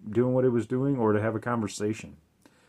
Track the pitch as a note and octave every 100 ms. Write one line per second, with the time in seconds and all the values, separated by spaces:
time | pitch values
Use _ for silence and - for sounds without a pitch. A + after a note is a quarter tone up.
0 | - G#2+ B2 B2+ B2+ A#2+ G#2+ B2+ C#3 C3+
1 | A2 G#2 A2 A2 A#2+ A#2+ G2+ - G#2 G#2+
2 | D#2 - _ _ _ _